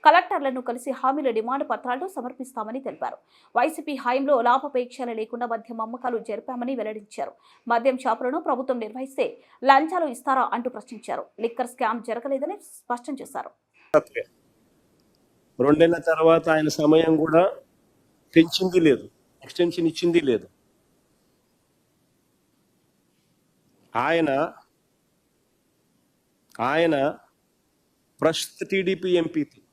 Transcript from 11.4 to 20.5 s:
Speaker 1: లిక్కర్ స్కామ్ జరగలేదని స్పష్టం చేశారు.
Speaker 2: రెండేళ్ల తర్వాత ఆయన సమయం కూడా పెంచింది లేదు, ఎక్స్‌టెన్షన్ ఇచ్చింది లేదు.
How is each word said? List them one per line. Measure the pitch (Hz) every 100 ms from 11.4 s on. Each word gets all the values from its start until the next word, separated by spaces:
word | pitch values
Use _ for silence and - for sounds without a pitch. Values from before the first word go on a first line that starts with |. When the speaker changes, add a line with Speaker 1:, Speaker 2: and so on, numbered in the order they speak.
Speaker 1:
లిక్కర్ | 233 233 240
స్కామ్ | - 226 226
జరగలేదని | 233 233 269 269 302 403 -
స్పష్టం | - _ 240 240 262
చేశారు. | - - - _ _ _ _ 151 - 113 - _ _ _ _ _ _ _ _ _ _ _ _ -
Speaker 2:
రెండేళ్ల | 131 151 165 170
తర్వాత | 165 160 160 165 165
ఆయన | 156 156
సమయం | - 151 160 165 156
కూడా | 160 160 190 - _ _ _ _ _ _ _
పెంచింది | 165 165 - 185 180
లేదు, | 160 117 - _ _ _
ఎక్స్‌టెన్షన్ | - - 175 175 165
ఇచ్చింది | 160 175 170
లేదు. | 143 110 -